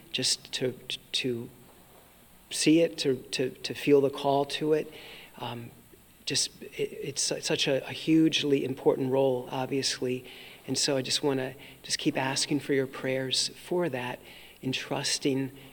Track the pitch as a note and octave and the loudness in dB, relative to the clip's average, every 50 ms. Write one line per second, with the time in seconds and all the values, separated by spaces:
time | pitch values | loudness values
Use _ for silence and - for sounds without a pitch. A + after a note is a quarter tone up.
0 | - - - - C3 - - - - - - - C3+ B2+ B2 - - - - - | -12 -8 -6 -2 0 0 0 -2 -4 -6 -6 -4 -2 -4 -4 -6 -8 -10 -10 -10
1 | - - - - - C3 A#2+ A#2 A#2+ - - - - - - - - - - - | -8 -6 -6 -4 -2 -2 -4 -4 -6 -10 -14 -20 -20 -20 -20 -20 -20 -20 -20 -20
2 | - - - - - - - - - - - - - D#3 D#3 E3+ E3 E3 - - | -20 -20 -20 -20 -20 -20 -20 -20 -16 -8 -6 2 6 6 8 8 6 4 2 0
3 | - D3 C3 B2 - - - - C3+ C3 - - - - - - - D3 C#3+ C#3 | 0 0 0 0 -2 -4 -4 -2 -2 -4 -4 -6 -8 -8 -8 -2 4 6 8 8
4 | C3+ C3+ C#3 - - C#3+ C#3 C#3 C#3+ - - - D#3+ D3+ D#3 D3+ - - - - | 8 6 2 0 2 2 4 2 2 0 -2 -2 0 2 2 2 0 -2 -10 -16
5 | - - - - - - - - B2 A#2+ A#2+ A#2 A#2 A#2 - - - - - - | -18 -18 -18 -18 -20 -20 -14 -10 -8 -8 -8 -8 -10 -14 -16 -20 -20 -20 -20 -20
6 | - - - - - - C#3+ C3 - - - - - - - - C#3+ - - - | -20 -20 -20 -12 -6 -4 -2 0 -2 -2 -6 -10 -18 -12 -6 -6 -6 -4 -6 -6
7 | - D3+ C3+ - - - D#3+ - - - E3 D3 - D#3+ C#3 C3 - - B2+ - | -8 -6 -4 -2 -2 -2 -2 -2 -2 0 0 0 2 2 2 0 0 -4 -8 -4
8 | - - D#3+ D#3+ D#3+ D#3+ D3 - - D3 C#3 C#3 - - C3 - - D#3 C3+ - | 2 4 6 6 6 6 4 2 2 4 2 2 2 0 -4 0 4 4 4 4
9 | C#3 C3 B2+ C3+ C3+ C3+ B2+ B2 B2 - - C3+ C3 C3 C3+ C3+ C3 - - - | 2 2 2 2 4 2 2 0 -2 -4 -4 -4 -2 -2 -2 0 0 0 -2 -2
10 | - B2+ B2+ B2+ - - - - - - - - - - F3 - - - C#3+ C3+ | -2 -2 -4 -4 -6 -10 -16 -18 -18 -20 -20 -14 -8 -4 -2 0 0 2 2 0
11 | B2+ - - - - D3 C3+ C3 C3 C3+ C3+ - - - - - - - - - | 0 0 -2 0 0 0 0 0 -2 -4 -8 -12 -16 -20 -20 -16 -8 -6 -6 -2
12 | - D#3+ - C#3+ C3 C3 C#3 - - - D#3+ C#3+ - - D3 C3+ C3+ C3 - - | 0 0 0 0 0 0 0 -2 0 0 0 0 0 2 0 2 0 0 -4 -6
13 | - C3 C3 C3 C3 C3 B2+ - - - - - - - F3 F3+ F3 E3 C3 B2+ | -4 -2 -2 -2 -2 0 0 0 0 -2 -4 -10 -8 -4 -2 0 0 0 -2 -4
14 | B2 B2 B2+ - - - - - - - - - - C3 C3 - - - C#3 C3+ | -4 -6 -8 -8 -12 -16 -20 -20 -20 -20 -16 -8 -4 -4 -4 -4 -4 -4 -4 -4
15 | C#3+ - - - - D3+ C3 C3 C3+ C3 - - - - | -2 -2 -2 0 0 0 0 0 0 -4 -6 -12 -18 -20